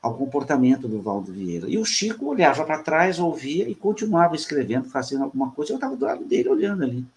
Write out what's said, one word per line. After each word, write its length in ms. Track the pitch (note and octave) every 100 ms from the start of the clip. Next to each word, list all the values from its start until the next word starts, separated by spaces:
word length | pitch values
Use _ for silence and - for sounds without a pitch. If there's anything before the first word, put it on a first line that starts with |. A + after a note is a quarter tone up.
ao 140 | A2+ A2+
comportamento 720 | C3+ C#3+ C3 C#3 B2+ C3 B2+
do 140 | G#2+
Valdo 300 | G2+ G2+ F#2+
Vieira. 380 | F#2+ F#2 E2+ F2
E 80 | A3
o 80 | A3
Chico 400 | - G#3+ A3 C#4+
olhava 400 | C4 D#3 C3+ D3+
pra 140 | D#3
trás, 400 | D#3 D#3 F#3 E3+
ouvia 500 | E3+ - C3+ D#3+ A3+
e 60 | G#3
continuava 600 | G3 G#3 G#3+ E3+ E3+ D#3+
escrevendo, 540 | - D3 G2 B2 B2+
fazendo 340 | C#3 B2+ C#3
alguma 280 | C#3 C3 C3
coisa. 200 | C3+ D3
Eu 80 | B2+
tava 160 | C3+ C3+
do 80 |
lado 220 | - - -
dele, 240 | - -
olhando 340 | - G3+ G3
ali. 220 | C3 A#2+ B2+